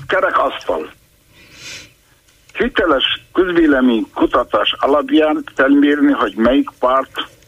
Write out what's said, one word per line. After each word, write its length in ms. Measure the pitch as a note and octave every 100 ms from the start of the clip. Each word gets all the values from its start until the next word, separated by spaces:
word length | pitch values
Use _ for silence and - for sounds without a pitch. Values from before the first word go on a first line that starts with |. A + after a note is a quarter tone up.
| -
Kerek 320 | F#3+ F#3 -
asztal. 520 | A2 - - F2+ - - _ _ _ _ - - - - - _ _ _ _ _ _
Hiteles 680 | - B3 - F3 C3+ - - -
közvélemény 760 | F3+ F3+ E3+ D#3 C3+ B2+ A2+ F#2+
kutatás 640 | - E3 C3+ A#2+ G#2+ G2+ -
alapján 640 | C#3 D3 C3+ D3+ D3+ D#3 - -
felmérni, 560 | C3+ C#3+ C#3+ D3 C#3+
hogy 240 | C3+ A2+ G2+
melyik 340 | A#2 C#3 C#3 -
párt, 320 | B2+ C3+ C3+ - - _